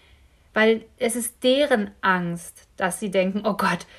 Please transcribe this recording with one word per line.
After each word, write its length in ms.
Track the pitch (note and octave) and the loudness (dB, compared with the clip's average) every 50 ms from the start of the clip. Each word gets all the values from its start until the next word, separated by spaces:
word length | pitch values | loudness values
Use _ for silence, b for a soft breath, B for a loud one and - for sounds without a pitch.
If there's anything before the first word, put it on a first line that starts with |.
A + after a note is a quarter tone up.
| b b b b b b b b b b - A3 | b b b b b b b b b b 0 2
Weil 280 | A3 A3 A3+ A3 A3 - _ - | 4 4 4 2 -2 -10 _ -4
es 180 | B3 A#3 A3+ | -4 -2 -2
ist 280 | A#3+ A3+ - - _ - | -4 -6 -8 -6 _ 2
deren 480 | B3+ B3+ C#4 D4 C#4+ C4 A3 G#3 G3+ - _ | 2 4 4 4 2 2 2 0 -2 -6 _
Angst, 680 | - G3 F#3 F3+ F3 E3+ E3+ F3 - - - - - _ _ - | 0 0 0 0 0 -2 -6 -8 -10 -16 -20 -20 -20 _ _ -4
dass 220 | G3 F3+ E3+ - | -4 -4 -4 -4
sie 120 | A3 G3+ | -6 -2
denken, 320 | F3+ G3 F#3 F#3+ F#3+ G#3 G3+ | 0 0 0 0 0 -2 -2
„Oh 80 | A3 G3 | -2 -2
Gott, 320 | - G3+ F3+ F3 F3 - B B | 0 0 -2 -2 -2 -6 B B